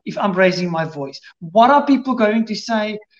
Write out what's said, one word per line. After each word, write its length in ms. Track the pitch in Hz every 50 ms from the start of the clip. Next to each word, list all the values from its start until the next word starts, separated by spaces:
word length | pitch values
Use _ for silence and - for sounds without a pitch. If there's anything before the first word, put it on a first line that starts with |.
| -
if 120 | - - -
I'm 160 | 240 202 180
raising 360 | 175 285 - 175 262 180 180
my 140 | 170 160 160
voice? 340 | 160 156 143 139 139 135 - - - - -
What 300 | 185 160 165 208 233 254
are 140 | 285 285 277
people 280 | 285 277 254 - 262 247
going 300 | 233 220 208 214 226 220 226
to 80 | 214
say 440 | - - - 226 220 214 214 214 208 - _ _ _